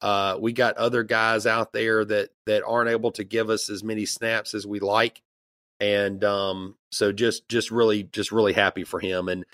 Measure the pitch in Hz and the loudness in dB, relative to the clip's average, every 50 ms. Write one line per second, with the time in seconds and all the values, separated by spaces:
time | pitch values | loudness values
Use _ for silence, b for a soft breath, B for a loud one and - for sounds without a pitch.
0 | - 101 101 98 98 98 95 - - 120 117 117 123 117 104 - 113 120 123 123 | -2 0 0 2 0 0 -2 -2 -2 -2 0 2 2 0 2 0 0 0 0 0
1 | 113 107 117 110 113 113 113 110 101 120 110 117 110 - - 117 113 113 110 110 | 0 0 0 2 2 2 2 2 2 2 2 2 0 -2 -2 -2 0 2 2 2
2 | 107 104 107 104 98 - _ _ _ - 107 107 - - 113 120 117 117 117 113 | 2 2 2 0 0 -2 _ _ _ 0 0 0 0 0 0 0 2 2 0 0
3 | 113 117 - - 104 98 107 113 113 107 110 104 - - 104 95 98 110 110 107 | 0 -2 -2 -4 -6 -4 -2 -2 0 0 0 -2 -2 -6 -8 -8 -6 -6 -4 -4
4 | 104 - - - 117 113 113 110 107 - - 107 98 101 104 101 98 98 101 110 | -4 -4 -6 -4 -2 -2 -2 -2 -4 -6 -8 -8 -8 -8 -6 -4 -2 2 2 2
5 | 117 120 - - _ _ _ _ _ _ _ _ _ _ _ - 104 104 101 101 | 2 0 -2 -8 _ _ _ _ _ _ _ _ _ _ _ -2 0 2 2 2
6 | 101 101 101 95 104 101 101 101 98 98 95 95 92 95 101 _ _ _ - - | 2 0 0 0 2 2 2 2 0 -2 -2 -4 -8 -10 -14 _ _ _ -2 0
7 | 110 101 98 101 117 117 - - - - 117 117 110 - 113 120 117 113 107 107 | 2 2 2 2 0 0 0 -2 -6 -4 -2 -2 -2 0 2 2 4 4 2 0
8 | 98 87 - 107 101 - 104 113 110 101 92 - 101 95 - 98 87 - - 90 | -2 -6 -6 -6 -4 -2 0 2 2 4 4 4 2 2 0 -2 -6 -8 -6 -6
9 | - 95 92 90 90 92 90 92 90 B | -4 -4 -4 -2 -2 -2 -4 -4 -6 B